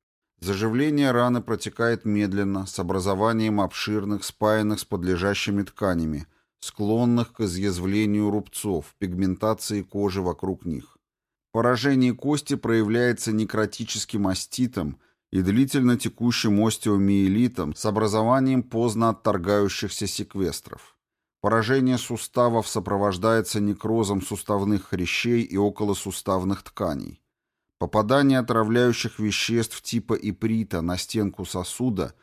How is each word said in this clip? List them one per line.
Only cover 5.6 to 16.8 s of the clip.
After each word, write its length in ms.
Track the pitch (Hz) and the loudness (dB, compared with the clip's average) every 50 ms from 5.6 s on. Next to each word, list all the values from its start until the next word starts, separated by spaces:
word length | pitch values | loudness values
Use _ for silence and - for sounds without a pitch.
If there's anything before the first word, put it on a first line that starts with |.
| 98 | -4
тканями, 640 | - - - 107 95 90 85 80 78 76 73 78 - _ _ _ _ _ _ | -4 -6 -4 -2 0 0 0 -2 -2 -4 -6 -8 -12 _ _ _ _ _ _
склонных 720 | - - - - 107 104 110 117 120 120 120 120 117 - _ | -16 -12 -8 -4 -2 0 2 2 4 4 2 2 0 -2 _
к 80 | - | -4
изъязвлению 880 | 113 95 85 92 98 101 92 87 87 95 98 107 110 104 104 104 104 104 | -4 -4 -2 -2 -2 -2 -2 -2 -2 -2 0 2 2 2 2 2 2 0
рубцов, 640 | 101 107 95 - - - - 107 95 78 71 - _ - | 0 -2 -4 -6 -10 -8 -4 -2 -2 -2 -4 -8 _ -8
пигментации 840 | 101 92 90 90 98 95 90 - - 110 110 - - - 107 101 92 | -8 -6 -2 0 0 0 0 0 0 -2 -2 -2 -4 -6 -6 -6 -6
кожи 400 | - - 101 101 101 92 98 92 | -6 -4 -2 -2 -2 -2 -2 -2
вокруг 420 | 87 82 - - 95 92 87 - | -2 -4 -4 -4 -4 -4 -4 -6
них. 320 | 90 78 62 - - _ _ _ _ _ _ _ _ _ _ _ _ - | -8 -8 -8 -8 -14 _ _ _ _ _ _ _ _ _ _ _ _ -2
Поражение 600 | 113 117 123 127 113 120 143 139 131 127 123 113 | 0 2 2 2 2 2 2 4 4 4 2 2
кости 420 | - - 139 151 143 - - 143 | 0 -2 -2 -2 -2 -2 -2 -4
проявляется 760 | - - 117 113 113 110 104 110 120 123 123 117 - - 120 107 | -4 0 2 2 2 4 4 2 2 2 2 0 0 -2 -2 0
некротическим 960 | 107 110 98 - 110 107 101 - - 117 - - 110 - - - 107 101 | 0 0 0 0 -2 -2 -2 -2 -6 -8 -8 -6 -8 -6 -4 -2 -2 0
оститом 720 | 95 92 - - - - - 127 120 - 98 80 73 69 - _ _ _ _ _ _ | 0 0 -2 -6 -8 -4 -2 -2 -2 -2 -4 -4 -4 -6 -10 _ _ _ _ _ _
и 100 | - 95 | -2 0
длительно 560 | 92 92 98 120 139 131 - 143 127 123 123 | 2 2 4 4 2 2 2 2 4 4 2
текущим 680 | - - 113 - - 113 120 117 - - 113 104 101 110 | 2 0 -4 -4 -2 0 0 0 2 2 2 2 4 2
остеомиелитом 1120 | 110 107 - | 2 0 0